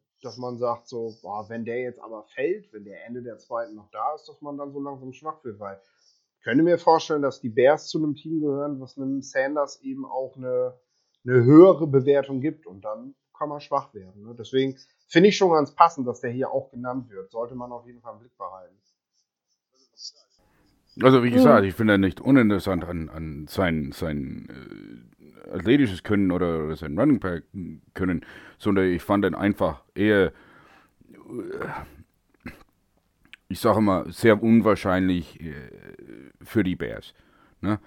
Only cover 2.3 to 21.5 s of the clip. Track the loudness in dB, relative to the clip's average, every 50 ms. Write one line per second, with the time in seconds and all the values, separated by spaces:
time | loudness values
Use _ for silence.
2.3 | _ -6 -4 -4 -4 -6 -10 _ -20 -20 -20 -18 -20 -20 -18 -16 -16 -14 -14 -16
3.3 | -18 -18 _ _ -8 -8 -8 -10 -12 -18 -20 _ -10 -8 -6 -6 -6 -8 -12 -20
4.3 | -20 _ -16 -14 -12 -12 -12 -12 -12 -10 -10 -10 -12 -14 -16 -18 -18 -14 -12 -12
5.3 | -12 -12 -14 -16 -14 -12 -14 -14 -14 -16 _ _ _ _ _ _ _ _ _ _
6.3 | _ _ _ -2 0 2 4 4 2 2 4 4 4 4 2 -2 -4 -2 -2 -4
7.3 | -4 -6 -10 -4 0 4 4 4 4 2 -2 -6 -6 -4 -4 -4 -4 -6 -8 -8
8.3 | -6 -4 -2 -2 -2 -4 -4 -6 -8 -10 -12 -14 -12 -10 -8 -6 -6 -6 -8 -6
9.3 | -4 -4 -4 -2 -2 -4 -4 -4 -8 -12 -12 -12 -12 -10 -12 -10 -8 -8 -8 -10
10.3 | -12 -12 -8 -4 -4 -2 -4 -4 -6 _ _ _ _ _ _ _ _ _ -4 2
11.3 | 4 4 6 10 10 12 12 10 8 6 2 0 2 2 4 4 2 2 0 -2
12.3 | -6 -6 -4 -6 -6 -8 _ -20 -20 -16 -12 -12 -12 -12 -14 -18 -20 _ _ _
13.3 | _ -10 -10 -10 -8 -12 -8 -6 -6 -6 -6 -8 -12 -20 -20 -20 -20 -20 -20 -20
14.3 | -18 -16 -12 -4 -2 0 0 0 -4 -10 -16 _ _ _ _ _ 4 6 6 6
15.3 | 6 4 2 4 4 2 2 0 2 4 4 4 4 0 -6 -8 -8 -8 -8 -8
16.3 | -6 -4 -4 -4 -4 -6 -8 -8 -12 -12 -10 -8 -8 -8 -10 -12 -16 -18 -18 -12
17.3 | -10 -10 -10 -10 -10 -12 -14 -14 -14 -16 -18 -20 -20 -20 _ -20 -20 -20 -20 _
18.3 | _ _ -16 -14 -14 -18 -20 -20 _ _ _ _ _ _ _ _ _ _ _ _
19.3 | _ _ _ _ _ _ _ _ _ _ _ _ _ -20 -20 -20 -20 _ _ _
20.3 | _ _ _ _ _ _ _ _ _ _ _ _ _ 2 4 6 6 6 4 4
21.3 | 4 6 6 8